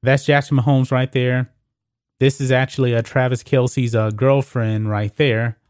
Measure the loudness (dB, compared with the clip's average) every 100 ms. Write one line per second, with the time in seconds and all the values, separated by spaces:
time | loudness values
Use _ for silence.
0 | 0 0 2 0 2 0 2 2 2 -2
1 | -2 -2 0 -2 -4 _ _ _ _ _
2 | _ _ 0 0 0 0 0 -2 0 0
3 | -2 -2 0 -2 -2 0 0 -2 -2 0
4 | -2 0 2 2 0 -4 -2 -2 -2 -4
5 | -4 -2 0 0 -2 -6